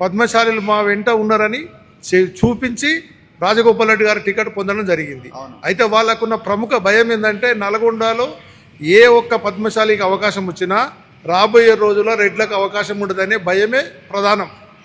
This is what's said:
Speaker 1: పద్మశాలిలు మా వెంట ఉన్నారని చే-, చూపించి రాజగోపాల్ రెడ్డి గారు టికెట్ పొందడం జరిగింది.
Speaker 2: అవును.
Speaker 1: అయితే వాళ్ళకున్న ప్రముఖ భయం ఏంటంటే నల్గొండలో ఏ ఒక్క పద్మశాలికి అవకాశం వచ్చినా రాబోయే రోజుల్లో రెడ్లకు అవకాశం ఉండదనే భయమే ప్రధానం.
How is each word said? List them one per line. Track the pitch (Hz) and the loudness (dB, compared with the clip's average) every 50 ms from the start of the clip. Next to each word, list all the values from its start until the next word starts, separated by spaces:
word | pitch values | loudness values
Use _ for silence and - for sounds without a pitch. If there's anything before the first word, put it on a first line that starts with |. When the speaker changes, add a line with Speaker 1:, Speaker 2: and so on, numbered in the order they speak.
Speaker 1:
పద్మశాలిలు | 180 190 175 208 233 226 - 226 233 226 226 220 | -6 -4 -2 -2 -2 0 0 0 0 0 0 -2
మా | 196 208 208 208 | -2 -2 0 0
వెంట | 208 202 202 208 208 247 | 0 0 -2 -2 0 0
ఉన్నారని | 233 220 214 214 220 214 214 214 220 269 320 339 - - - _ _ _ - - - | 0 0 0 0 0 0 0 -2 -2 -6 -10 -12 -18 -20 -20 _ _ _ -8 -2 0
చే-, | 185 185 180 | 0 0 0
చూపించి | - - - 233 240 - 262 247 240 - - 294 320 330 - - - _ _ _ _ _ | 0 0 0 0 0 -2 -4 -6 -6 -4 -2 -2 -2 -2 -6 -12 -20 _ _ _ _ _
రాజగోపాల్ | 165 185 214 220 226 233 220 - 226 220 | -2 0 2 4 4 4 4 4 2 0
రెడ్డి | 220 208 214 | 2 2 2
గారు | 214 214 208 | 0 0 0
టికెట్ | - 202 190 220 220 226 - 196 | -2 -4 -4 -4 -6 -6 -6 -8
పొందడం | 196 196 202 214 214 | -6 -4 -4 -4 -2
జరిగింది. | 185 175 160 156 143 139 127 127 - - | -2 -2 -2 -4 -8 -12 -16 -18 -18 -18
Speaker 2:
అవును. | 127 135 - - - - | -18 -18 -18 -18 -10 -6
Speaker 1:
అయితే | 151 190 170 240 | -6 -2 0 0
వాళ్ళకున్న | 220 214 220 226 220 226 220 226 226 226 | 0 2 2 2 2 0 -2 -2 -4 -4
ప్రముఖ | 214 - 185 202 202 226 214 240 233 | -6 -4 -4 -4 -4 -2 -2 -2 0
భయం | 180 196 208 220 233 226 | 2 2 4 4 4 2
ఏంటంటే | 233 214 214 214 208 196 220 247 240 | 0 0 0 -2 -2 0 -2 -2 -2
నల్గొండలో | 214 202 202 208 220 226 233 226 220 220 226 226 226 247 294 311 - - - - - - - _ - | -2 -2 -4 -4 0 0 0 0 0 -2 -2 0 -2 -4 -4 -6 -14 -20 -20 -20 -20 -20 -20 _ -10
ఏ | 147 156 180 214 233 | -2 4 6 8 8
ఒక్క | 247 240 233 233 233 233 | 8 8 4 4 2 -2
పద్మశాలికి | 220 - 202 202 185 214 220 214 220 220 220 214 196 202 | -2 -2 -4 -6 -4 -6 -4 0 0 2 2 2 0 0
అవకాశం | 185 190 190 202 208 185 196 190 185 | -2 -2 0 -2 -4 -4 -4 -6 -8
వచ్చినా | 165 - 185 180 190 214 254 294 - - - _ _ _ - | -6 -6 -4 -2 -2 -2 -2 -4 -6 -16 -20 _ _ _ -6
రాబోయే | 160 170 185 202 214 214 233 233 226 220 | -2 2 2 2 4 6 6 6 6 4
రోజుల్లో | 196 214 208 208 202 208 220 226 | 4 2 2 2 2 0 0 0
రెడ్లకు | 208 208 196 170 185 220 208 214 | 2 0 0 0 0 -4 -2 0
అవకాశం | 196 196 190 202 208 202 156 208 202 | -2 -2 -2 -2 -4 -6 -6 -6 -6
ఉండదనే | 202 185 185 185 190 190 214 220 | -6 -6 -4 -4 -2 0 -2 -2
భయమే | 180 175 185 190 208 214 240 269 320 339 - - - - | 0 -2 0 0 0 0 0 -2 -2 -4 -10 -20 -20 -8
ప్రధానం. | 196 202 202 202 208 202 185 - - - - - - _ | -6 -2 0 2 0 0 -2 -8 -12 -20 -20 -20 -20 _